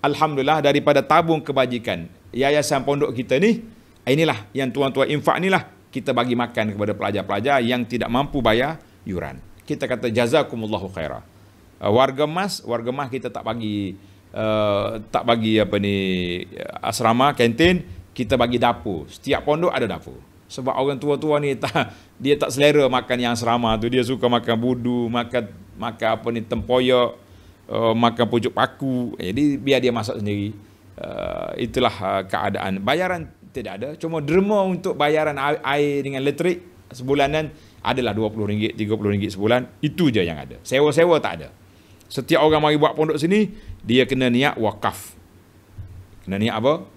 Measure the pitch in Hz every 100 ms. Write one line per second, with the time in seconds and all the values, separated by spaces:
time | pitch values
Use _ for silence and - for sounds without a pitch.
0 | 143 143 156 143 135 156 139 139 147 143
1 | - 156 165 160 135 135 127 123 113 90
2 | 85 - - 117 135 147 143 139 127 143
3 | 143 120 120 131 202 233 - - _ _
4 | - 139 160 117 104 131 131 139 135 135
5 | 135 147 - - 185 185 - - - 135
6 | 139 123 123 120 117 117 107 101 104 101
7 | 107 101 95 101 123 139 117 123 117 120
8 | - 120 - 147 127 117 135 160 - -
9 | - 90 71 65 - - - 147 127 123
10 | 127 110 120 151 139 120 110 104 92 92
11 | 76 60 - - - - - - 104 110
12 | 135 131 147 165 196 - - 117 117 131
13 | 135 127 - - 107 117 110 104 98 92
14 | - - _ - 110 107 104 101 104 113
15 | 107 - - 117 110 110 101 104 101 98
16 | 95 92 90 87 - - - - - 113
17 | 113 117 139 139 117 117 165 180 - -
18 | - - 113 131 120 123 120 117 113 85
19 | 71 - - 143 - 151 170 131 113 82
20 | - 62 - - _ - 127 131 135 139
21 | 147 139 151 147 143 127 127 156 - -
22 | - _ 131 143 - 120 147 147 135 127
23 | 120 123 120 120 113 120 117 110 117 127
24 | 120 127 123 120 113 113 123 123 120 123
25 | 117 120 120 123 104 - - - 113 110
26 | 110 117 120 117 107 117 - 127 127 127
27 | 120 - - - - - - 110 113 113
28 | 117 117 113 117 117 - 127 - 139 127
29 | 123 - 87 113 147 139 135 135 123 120
30 | 107 113 104 104 101 107 - - - -
31 | - - 50 50 50 50 113 117 120 101
32 | 95 98 95 92 101 98 98 95 101 151
33 | 185 175 151 - - 131 104 98 127 151
34 | 165 165 143 175 202 208 190 175 185 135
35 | 147 156 151 143 139 151 127 143 147 143
36 | 139 135 139 143 175 175 - - - -
37 | 123 143 139 156 156 - - - - 131
38 | 120 104 107 110 104 107 107 - 107 107
39 | 104 101 104 95 104 123 127 - 151 147
40 | 165 107 87 78 69 62 - 127 151 139
41 | 170 156 110 87 - - - - _ -
42 | _ - 120 156 156 156 151 151 131 117
43 | 156 156 165 202 208 - - - - 123
44 | 123 131 127 120 143 - 107 - 107 -
45 | - - - - _ - _ - - -
46 | - - - 98 110 107 120 160 190